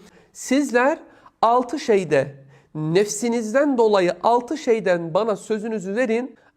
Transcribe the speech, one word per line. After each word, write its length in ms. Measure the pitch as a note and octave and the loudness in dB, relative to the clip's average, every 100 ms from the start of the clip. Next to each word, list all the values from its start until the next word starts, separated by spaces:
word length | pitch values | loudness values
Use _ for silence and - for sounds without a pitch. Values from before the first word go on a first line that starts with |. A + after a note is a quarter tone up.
| - _ _ | -20 _ _
"Sizler 680 | - - C4 C4+ A#3 B3+ D#4+ - _ - _ | -18 -2 0 2 2 2 0 -8 _ -20 _
altı 380 | A3 A#3+ B3 D4+ | 2 2 0 -6
şeyde, 560 | - G#3 E3+ D3 C3+ - - - _ D#3 | 0 0 2 0 0 -8 -20 -20 _ -8
nefsinizden 1000 | D#3 E3+ G#3 - A#3+ A#3 G#3+ B3 D4 B3+ | 0 0 0 -2 -2 -2 0 0 2 2
dolayı 360 | A3 G3+ F3 - | 4 4 2 0
altı 340 | A3 A#3+ A#3+ D4+ | 2 0 0 -6
şeyden 560 | - A3+ F#3+ F3 E3+ | 0 0 2 0 0
bana 220 | E3 A3+ F#3+ | -2 -2 -4
sözünüzü 600 | - G#3+ A3 A3 F3+ G3+ | -4 -6 -4 -6 -6 -2
verin. 400 | B3+ A3+ C4 - _ | 0 0 -4 -12 _